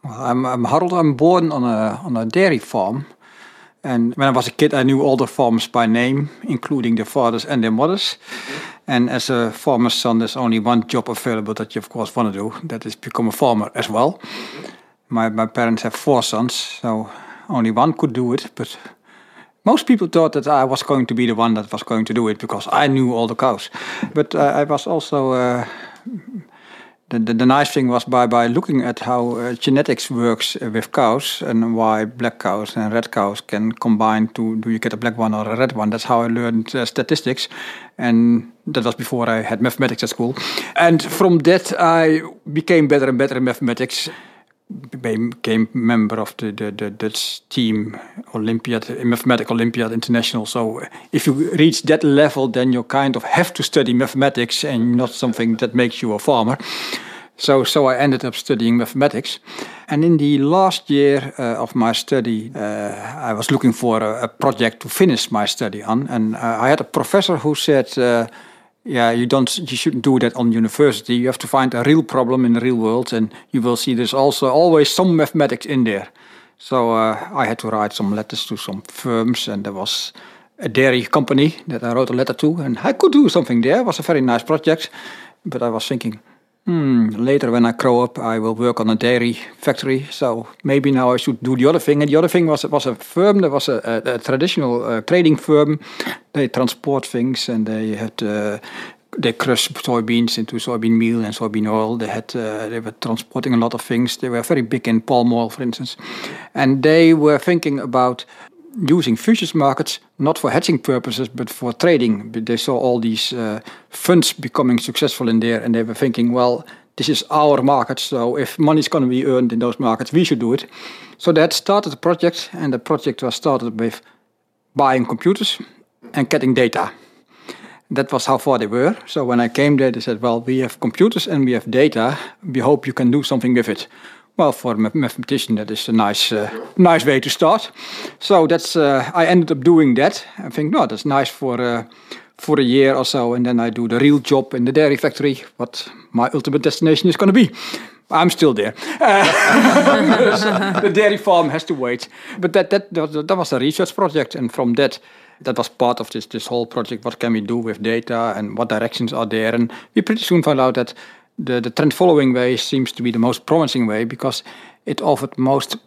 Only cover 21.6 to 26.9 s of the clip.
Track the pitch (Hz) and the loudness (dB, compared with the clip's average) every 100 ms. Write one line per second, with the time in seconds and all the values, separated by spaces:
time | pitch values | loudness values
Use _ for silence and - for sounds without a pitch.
21.6 | 104 110 - 113 110 110 110 107 117 101 | -4 -10 -4 -2 0 0 -2 -2 -6 -8
22.6 | - 139 143 135 127 117 113 113 131 101 | -2 0 2 2 2 0 -2 0 -2 -2
23.6 | - - - - - 151 147 160 143 139 | -8 -12 -12 -8 -4 -2 -2 2 2 2
24.6 | 147 143 - 165 - 143 131 127 123 123 | 0 -2 -2 -4 -2 -2 0 0 0 -2
25.6 | 117 - - - 226 226 - 247 - _ | -6 -12 -18 -18 -14 -14 -12 -16 -16 _
26.6 | - - - | -20 -20 -20